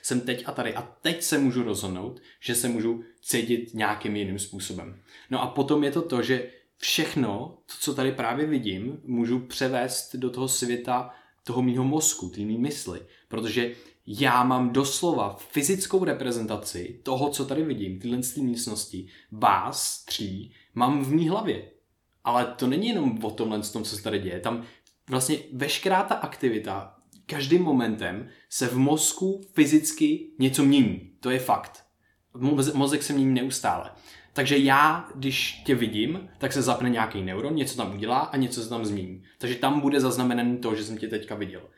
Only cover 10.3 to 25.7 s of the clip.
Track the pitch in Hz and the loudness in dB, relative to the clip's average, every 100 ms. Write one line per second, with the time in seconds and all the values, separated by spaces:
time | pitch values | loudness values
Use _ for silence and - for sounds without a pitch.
10.3 | 123 131 - 120 120 123 123 127 - _ | -2 -2 0 0 -2 -2 -4 -4 -14 _
11.3 | _ - 123 127 123 131 156 151 - 90 | _ -4 0 2 2 2 2 2 0 -6
12.3 | 92 104 113 123 - - 82 - - _ | -6 -4 -2 -2 -4 -8 -10 -14 -20 _
13.3 | 110 110 117 120 120 - _ - 104 127 | -6 -2 0 -2 -4 -18 _ -12 0 4
14.3 | 123 127 127 123 127 139 - 175 143 101 | 6 4 4 2 2 0 0 0 0 -2
15.3 | - - 151 139 190 - 190 170 139 127 | -6 -6 -2 0 0 2 2 2 0 -2
16.3 | 117 107 104 - - 87 - - 131 147 | -2 -4 -4 -6 -8 -10 -10 -4 0 0
17.3 | 143 131 135 160 113 95 95 120 123 123 | -2 -2 -2 -2 -2 -6 -6 -4 -2 -2
18.3 | 147 131 120 117 104 - 92 92 - _ | -2 -2 -2 -4 -6 -8 -10 -12 -18 _
19.3 | 107 113 95 107 - - - - - 101 | 0 4 4 0 -4 -4 -6 -8 -6 -6
20.3 | 95 - - _ 117 127 143 135 156 165 | -6 -10 -18 _ 0 2 2 2 2 2
21.3 | 196 208 110 - _ _ _ _ _ 117 | 0 0 -4 -8 _ _ _ _ _ 0
22.3 | 123 123 - 127 147 226 208 139 110 107 | 2 0 0 0 2 0 2 0 0 -4
23.3 | 107 113 107 104 113 104 101 113 104 95 | -2 -2 -2 -4 -6 -6 -6 -4 -2 -2
24.3 | 87 113 117 - - _ _ - 131 131 | -4 -4 -4 -8 -18 _ _ -4 -2 0
25.3 | 151 - 127 143 | -2 -4 -4 -2